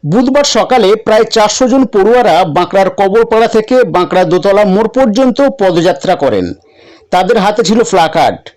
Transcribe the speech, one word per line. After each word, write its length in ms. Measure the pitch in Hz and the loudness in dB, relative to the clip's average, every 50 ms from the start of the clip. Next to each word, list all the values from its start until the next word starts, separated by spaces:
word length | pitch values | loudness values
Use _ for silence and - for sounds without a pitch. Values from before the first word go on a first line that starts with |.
| - | -6
বুধবার 380 | 147 165 233 254 262 262 190 190 | -2 -2 0 0 0 0 0 -2
সকালে 520 | - - 233 190 - 247 254 208 185 214 | 0 0 -2 0 0 0 2 2 2 0
প্রায় 280 | 214 - 220 220 214 220 | 0 0 0 2 2 0
চারশো 440 | 214 - 226 208 214 214 - 262 | 0 0 0 0 0 0 0 0
জন 180 | 247 226 269 262 | 0 2 0 0
পড়ুয়ারা 580 | - - 208 190 208 240 247 240 196 160 165 185 | 0 0 0 2 2 2 2 2 2 2 2 0
বাঁকড়ার 460 | 165 139 175 180 175 - 190 190 185 | 0 -2 -4 -4 0 0 0 0 0
কবরপাড়া 580 | 185 - 202 196 190 226 233 226 220 220 233 | 0 -2 -2 0 2 0 0 2 2 0 0
থেকে 360 | 226 - 220 214 - 254 254 240 | 0 0 -2 -2 0 0 0 0
বাঁকড়া 400 | 180 151 180 180 - 180 180 185 | 2 0 -2 -2 0 0 -2 0
দোতলা 420 | 165 170 180 185 202 196 202 208 | 0 0 0 0 0 2 2 2
মোড় 220 | 196 185 202 226 | 2 0 0 0
পর্যন্ত 540 | 220 - 254 262 233 202 220 269 254 - - | -2 0 0 -2 0 0 0 0 0 0 0
পদযাত্রা 760 | 285 277 277 - 202 190 180 170 160 185 - 180 - 185 180 | -2 -2 0 0 -2 0 0 0 0 0 -2 -2 -2 -4 -2
করেন। 380 | - 143 131 107 98 90 87 - - _ _ _ _ - - - - _ _ | -2 0 -2 -2 -2 -4 -6 -8 -14 _ _ _ _ -20 -20 -20 -20 _ _
তাদের 260 | - 180 185 180 - | -2 -2 0 0 0
হাতে 260 | 226 185 202 214 - 226 | 0 0 -2 0 -2 -2
ছিল 200 | 170 220 226 226 | 0 0 0 0
প্ল্যাকার্ড। 640 | - - 185 165 156 - 165 143 117 98 - _ - _ | 0 0 0 0 0 0 0 0 0 -2 -4 _ -20 _